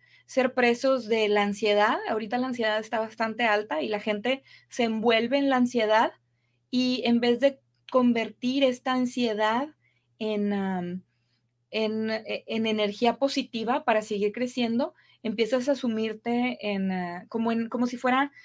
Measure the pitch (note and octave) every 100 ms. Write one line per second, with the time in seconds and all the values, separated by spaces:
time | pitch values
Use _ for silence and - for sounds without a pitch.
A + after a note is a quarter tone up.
0 | _ _ - - B3 B3+ A#3+ A#3+ C4+ C4
1 | G#3+ A3+ G#3 G#3 G3+ G3+ G#3+ G#3 G#3+ D#4
2 | A4 A3 G#3+ B3 C4 A#3+ A3 G#3+ A3 A#3
3 | A3 - A3+ A3 A#3 G#3 G#3+ D4+ A#3+ G#3
4 | G#3+ G#3 A#3+ C4+ - - _ - A#3 A3
5 | A3+ A3+ A#3+ C#4 C#4 B3+ B3 B3 G#3+ G#3+
6 | D4+ - _ _ _ _ _ B3 B3+ B3+
7 | A#3+ A#3 A#3+ A#3+ C#4 C#4 _ _ - B3+
8 | B3 A#3 A3+ - B3 C4+ C4+ B3 C4 B3+
9 | B3 B3 A#3+ G#3 G#3+ A3+ D4+ - _ _
10 | _ - G#3+ G#3 G3+ G3+ F#3+ F#3 F3 F#3
11 | - _ _ _ _ _ _ A3 A3 A3
12 | A3 A3 A3 G#3+ - A3+ A3 G#3+ G#3 G3+
13 | A#3 A#3 C#4 C#4 B3 A3+ A3 C#4 C4 A3
14 | G#3+ G#3 G#3 A#3 B3 B3 A#3 A#3 D#4+ -
15 | _ _ A3 G#3 A3 B3+ B3+ C4+ B3 A3
16 | A3 A3 A#3+ A#3+ B3 B3 G#3 G3 F#3+ F#3
17 | F3+ F3 - A3+ A3+ A#3 A#3 A#3 B3 B3
18 | B3+ B3+ C#4+ -